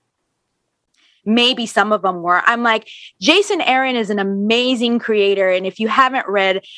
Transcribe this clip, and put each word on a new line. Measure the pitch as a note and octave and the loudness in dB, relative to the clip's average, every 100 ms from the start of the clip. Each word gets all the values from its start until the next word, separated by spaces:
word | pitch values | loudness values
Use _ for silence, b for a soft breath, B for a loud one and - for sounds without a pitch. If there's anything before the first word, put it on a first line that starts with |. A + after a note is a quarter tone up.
| _ _ _ _ _ _ _ _ _ _ _ _ | _ _ _ _ _ _ _ _ _ _ _ _
"Maybe | G3+ A3+ A#3+ B3+ A#3 | -2 2 2 0 -2
some | - G3+ | 0 0
of | G#3+ | 0
them | F#3+ F3+ | -2 -2
were." | E3+ F3 - | 0 2 2
I'm | A#3+ | 0
like, | A#3+ A3 - B B _ | 0 -2 -4 B B _
"Jason | F#3+ F4+ G4 F#4 | 2 2 2 -2
Aaron | - C4 C4 | 0 0 0
is | B3 G3+ | -2 -2
an | G#3 | -2
amazing | G3 G3 G#3 A#3 B3 B3+ A#3+ A#3 | -2 -2 0 0 0 0 0 -2
creator. | - G#3+ G3 G3 F#3+ | -2 0 2 2 0
And | F#3 F#3+ | 0 -2
if | F#3+ | -4
you | A3 | -2
haven't | A3+ C4 C4 - | 2 2 0 -4
read, | G3+ F#3+ F#3+ B | -2 0 -2 B